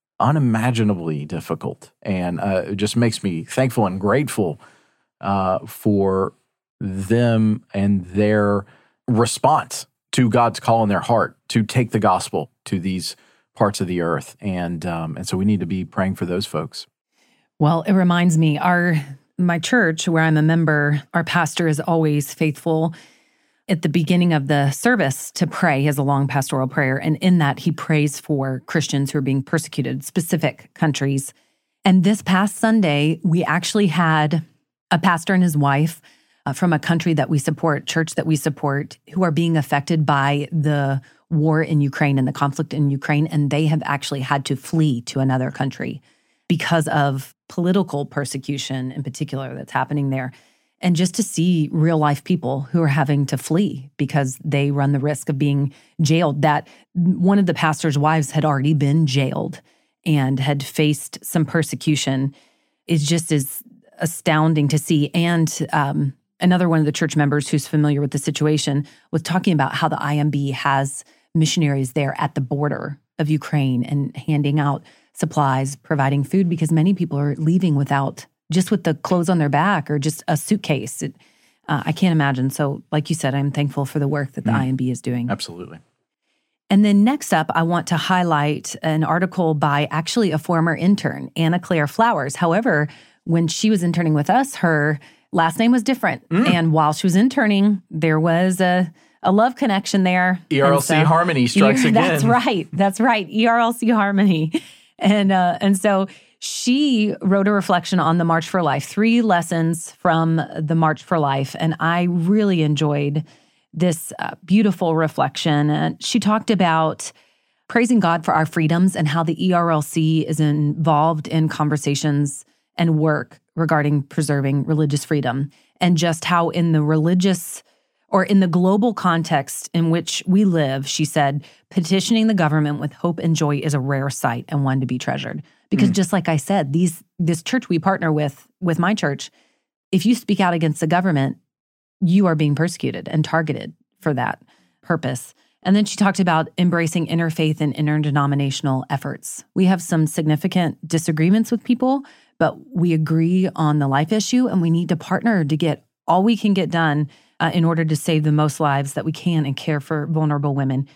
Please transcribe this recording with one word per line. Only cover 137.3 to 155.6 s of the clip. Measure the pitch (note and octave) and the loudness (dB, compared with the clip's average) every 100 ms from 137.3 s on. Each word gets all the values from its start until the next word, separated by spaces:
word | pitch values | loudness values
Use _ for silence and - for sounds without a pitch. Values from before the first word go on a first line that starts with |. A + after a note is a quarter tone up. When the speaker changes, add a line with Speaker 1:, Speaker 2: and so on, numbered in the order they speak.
| E3+ | -2
Speaker 2:
church | - B3+ - | -2 -4 0
we | E3 | -2
partner | F3 F#3+ E3 | 0 0 0
with, | D3+ D3 - _ - | 0 -2 -6 _ -6
with | F3+ E3 | -4 0
my | F3 | 0
church, | G#3+ D3+ C#3 - _ _ _ _ _ - | 0 -2 -4 -10 _ _ _ _ _ -2
if | F#3+ G#3+ | 0 2
you | |
speak | B3 - G3+ | 0 0 0
out | F3+ | 2
against | E3+ D#3+ D3+ | 2 0 -2
the | E3 | 0
government, | F3 F#3 D3 C3+ - _ _ _ _ _ - | 0 2 0 0 -4 _ _ _ _ _ -4
you | F3+ F#3 F#3 | 2 4 4
are | D#3+ | 2
being | D3+ C#3+ | 0 0
persecuted | E3+ - C3 F2+ - | -2 -2 -6 -6 -4
and | D#3 | -2
targeted | D3+ D#3+ D#3 C3+ - - _ _ | 0 0 -2 -6 -8 -16 _ _
for | D#3+ C3 | -4 -2
that | A#2 - _ _ _ _ | -2 -6 _ _ _ _
purpose. | - D#3+ C3 C3 - _ _ _ | -6 -4 -4 -8 -10 _ _ _
And | F3+ G3+ | 0 2
then | G#3 | 2
she | - | 2
talked | G3+ F#3 | 0 2
about | F3+ D#3+ D#3+ - | 2 2 0 0
embracing | F3+ E3+ E3 F3 D#3+ | 0 2 0 -2 -2
interfaith | E3 E3 D#3+ D#3 D#3 | 0 -2 0 0 0
and | D3+ | -2
interdenominational | C#3+ D3+ D3+ D3+ C#3+ C#3+ C#3+ C#3 C3+ C#3 C3 C3 | -2 0 0 0 0 0 0 -2 -2 -2 -2 -4
efforts. | C#3 C#3 C#3 - - - F#3+ | -6 -6 -12 -14 -16 -8 0
We | F#3 | 2
have | F#3 | 2
some | F3 E3 D#3 | 0 0 0
significant | - D#3 D3+ F#3 F#3 E3+ - D#3 | 0 0 0 0 0 -2 -4 -4
disagreements | E3 E3 D#3 E3 G#3+ A3+ | -4 -2 0 2 2 2
with | A#3 | -2
people, | - A#3+ B3+ C4+ C#4 - _ - | -2 0 0 -2 -4 -20 _ -2
but | D#3 - - - | -2 -2 -8 -2
we | F3 | 0
agree | D#3+ D#3 D#3+ E3 F#3 F#3 - | 2 0 0 2 2 0 0
on | D#3 D3+ | 0 2
the | C#3 | 0
life | C3+ D#3 | 0 0
issue, | G#3+ G#3 B3 B3+ | -2 0 0 2
and | F#3+ | 0
we | E3 | 2
need | E3 E3 | 0 0
to | E3+ | -4
partner | - F#3+ A#3 G3+ | -2 -2 0 0
to | D3 | 0
get | D3+ | 0